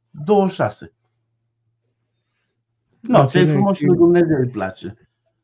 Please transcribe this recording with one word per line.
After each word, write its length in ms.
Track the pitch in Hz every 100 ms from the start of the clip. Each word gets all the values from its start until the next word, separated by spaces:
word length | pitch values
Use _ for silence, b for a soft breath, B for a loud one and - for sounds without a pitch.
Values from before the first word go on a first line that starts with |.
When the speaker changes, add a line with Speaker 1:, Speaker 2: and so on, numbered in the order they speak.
| _ 151 151
Speaker 1:
douăzeci 240 | 202 190
și 40 | -
șase. 380 | 110 - 85 _ _ _ _ _ _ _ _ _ _ _ _ _ _ _ _ _ _ _ _ _
Nu, 140 | -
ce 40 | 247
e 40 |
Speaker 2:
Înțeleg, 280 | 135 185 170
Speaker 1:
frumos 280 | 143 196 180
și 60 |
Speaker 2:
e 40 | 147
Speaker 1:
lui 80 | 170
Dumnezeu 400 | 170 175 165 143
îi 80 | 123
place. 600 | 107 92 - 90 110 _ _ _ _